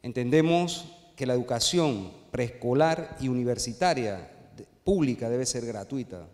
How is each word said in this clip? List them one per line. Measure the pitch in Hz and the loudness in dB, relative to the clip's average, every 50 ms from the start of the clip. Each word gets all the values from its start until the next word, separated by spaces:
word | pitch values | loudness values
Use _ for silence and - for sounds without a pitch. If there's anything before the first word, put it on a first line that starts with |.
| - | -8
Entendemos | 123 110 127 123 123 147 160 160 165 170 170 175 170 170 - - - - - - - - | -4 -4 -2 0 4 4 6 6 6 4 2 2 0 -4 -8 -10 -16 -20 -20 -20 -20 -10
que | - - | -4 -2
la | 123 123 | 0 0
educación | 127 120 - 123 120 - - - 175 160 151 120 101 95 87 - - - - | 0 0 -2 -2 0 0 2 2 4 4 2 2 0 -4 -8 -14 -18 -14 -8
preescolar | - 123 123 117 - - - 120 123 139 156 160 165 165 160 - - - | -4 -4 -4 -4 -4 -4 -2 2 4 4 4 4 4 0 -4 -10 -8 -6
y | 131 | -2
universitaria | 131 123 123 120 123 120 120 - 120 117 - 180 180 160 131 117 104 98 90 85 - - - - - - | -2 0 0 0 0 0 -2 -4 -6 -4 0 0 2 2 2 -2 -4 -4 -6 -10 -16 -20 -20 -20 -20 -20
de-, | - 104 _ _ _ _ | -20 -20 _ _ _ _
pública | 185 202 185 151 131 117 - 120 117 | 0 2 4 4 2 0 -2 -2 -2
debe | 120 123 131 | -2 -2 -2
ser | - - 123 117 | -2 -4 -4 -6
gratuita. | 117 110 104 98 - 139 135 117 - 95 90 80 82 | -6 -6 -8 -8 -6 -6 -6 -6 -8 -12 -14 -16 -18